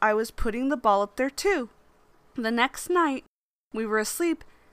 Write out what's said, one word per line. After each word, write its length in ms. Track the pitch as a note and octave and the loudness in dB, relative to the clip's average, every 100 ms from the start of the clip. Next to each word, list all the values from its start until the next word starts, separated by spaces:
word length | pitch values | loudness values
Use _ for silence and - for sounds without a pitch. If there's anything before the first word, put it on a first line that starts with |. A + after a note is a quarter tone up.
I 100 | G#3+ | 2
was 180 | G#3+ A3+ | 2 -2
putting 360 | - A3+ A3 C4+ | -2 -2 -2 -2
the 80 | D4 | 0
ball 240 | A#3 G3+ | 2 2
up 140 | G3+ | 2
there 160 | - C4+ | -2 -4
too. 400 | - G4 F4+ A#3 - _ _ _ _ _ | -2 0 0 -2 -12 _ _ _ _ _
The 160 | - A3 | -6 -2
next 400 | A#3 B3+ - - | 0 0 -2 -2
night, 340 | F4+ E4 C4 - _ _ _ _ | 2 2 0 -8 _ _ _ _
we 140 | A3 A3 | -6 -2
were 140 | G#3+ | -2
asleep, 420 | G#3+ - E4+ D#4+ - _ _ | -2 -2 -2 -2 -8 _ _